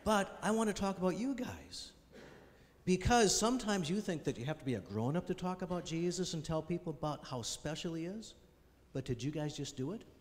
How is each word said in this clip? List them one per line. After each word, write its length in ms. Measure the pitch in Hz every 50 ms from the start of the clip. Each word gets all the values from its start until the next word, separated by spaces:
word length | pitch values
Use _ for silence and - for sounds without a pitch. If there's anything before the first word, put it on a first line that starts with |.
| -
But 340 | 202 220 202 190 - - -
I 100 | - 185
want 160 | 220 226 226
to 60 | 214 190
talk 240 | - 196 196 190
about 200 | 180 180 185 170
you 160 | 180 226 269 269
guys. 600 | 233 247 - - - - - - - - - - - - - - - - - - - - - - - - - - - -
Because 500 | - 185 180 185 - 240 240 226 185 -
sometimes 560 | - 208 226 254 247 220 208 208 196 170 139
you 120 | 180 214
think 240 | 208 - 175 147 -
that 120 | 151 123
you 60 | - 120
have 160 | 139 156 -
to 60 | -
be 80 | 139 123
a 80 | 101
grown-up 440 | 85 80 101 107 113 127 147 180 180
to 60 | - 180
talk 280 | - 180 180 185 180
about 240 | 190 165 180 175 170
Jesus 480 | 180 165 165 170 180 170 175 180 - -
and 100 | 160 147
tell 180 | - 160 160
people 300 | 156 - 175 170 - 170
about 340 | 151 139 - 151 147 - -
how 160 | - 139 123
special 520 | 113 - - - - 156 156 - - 175 165
he 100 | 165 160
is. 300 | 175 196 220 214 - - - - - - - - - - - - -
But 140 | - 135 127
did 180 | - 127 113 123
you 80 | 143
guys 240 | 156 160 151 151 143
just 220 | - 143 - -
do 160 | - 127 143 196
it? 100 | 226 - - - -